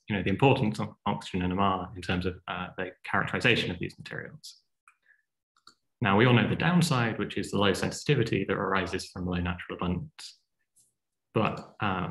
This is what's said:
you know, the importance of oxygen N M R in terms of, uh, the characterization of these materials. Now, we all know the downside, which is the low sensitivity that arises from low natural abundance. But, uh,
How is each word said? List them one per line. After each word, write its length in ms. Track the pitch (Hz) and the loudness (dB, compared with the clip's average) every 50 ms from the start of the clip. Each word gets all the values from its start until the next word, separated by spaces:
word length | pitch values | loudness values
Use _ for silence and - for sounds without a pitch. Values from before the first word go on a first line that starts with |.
| _ - | _ -4
you 80 | 107 | -2
know, 60 | 95 | -2
the 80 | 87 98 | 0 0
importance 480 | 95 95 135 139 123 - - 104 104 - | 2 4 6 6 6 4 2 0 -2 -2
of 160 | 107 104 - _ - | -6 -6 -8 _ -4
oxygen 380 | 104 104 - - - - 92 | -2 -2 -2 -4 -6 -4 -4
N 100 | 90 90 | -2 -2
M 60 | 90 98 | 0 2
R 320 | 98 98 95 92 87 87 90 | 2 2 2 0 -4 -8 -12
in 60 | 92 | -8
terms 240 | 90 - 92 90 87 | -4 -4 -2 -2 -2
of, 120 | 92 85 - - - | -4 -6 -6 -8 -8
uh, 200 | 92 90 92 92 - - | -8 -8 -8 -8 -8 -8
the 140 | 92 90 - _ - | -8 -8 -8 _ -6
characterization 680 | - - 98 - - - 92 - 180 175 - - - | -2 0 0 0 0 -2 2 2 4 4 2 0 -2
of 80 | 90 90 | -4 -6
these 180 | 95 - - - | -8 -10 -10 -12
materials. 640 | - - - - - - - - - - - _ _ _ _ _ _ _ _ _ _ _ _ _ _ _ _ _ _ _ _ _ _ - - _ _ _ _ - | -14 -12 -10 -10 -10 -12 -16 -18 -20 -20 -20 _ _ _ _ _ _ _ _ _ _ _ _ _ _ _ _ _ _ _ _ _ _ -20 -20 _ _ _ _ -2
Now, 160 | - 101 98 | 2 4 6
we 80 | 104 117 | 6 8
all 80 | 127 | 8
know 160 | 123 113 104 - | 8 6 6 4
the 80 | - | 2
downside, 640 | - - 165 180 175 151 - 139 123 117 113 104 - | 0 2 4 4 4 4 4 2 2 2 0 -2 -2
which 180 | 104 - - | -4 -4 -4
is 140 | 107 92 - | -6 -6 -2
the 80 | - 98 | 0 2
low 160 | 101 98 92 | 4 4 4
sensitivity 720 | - 95 92 - - - - 147 123 110 - 110 95 95 | 2 0 -4 -4 -2 0 2 2 2 2 2 0 -2 0
that 120 | 98 98 | 0 -2
arises 540 | 98 101 95 95 95 92 90 92 90 - - | -2 0 0 0 0 0 -2 -4 -6 -8 -8
from 160 | - 95 90 | -8 -6 -4
low 120 | 90 90 87 | -2 -2 -2
natural 380 | 87 90 87 87 - - 92 | -2 -2 -4 -6 -8 -10 -8
abundance. 600 | 87 90 90 90 - 151 156 _ - - - - _ _ _ _ _ _ _ _ _ _ _ _ _ _ _ _ _ _ _ - | -4 -2 -2 -2 -2 -6 -8 _ -16 -18 -18 -18 _ _ _ _ _ _ _ _ _ _ _ _ _ _ _ _ _ _ _ -2
But, 400 | 113 107 - - - - - - - | 0 0 0 -2 -6 -10 -14 -8 -4
uh, 300 | 110 101 92 92 92 90 | -2 -2 -2 -2 -4 -2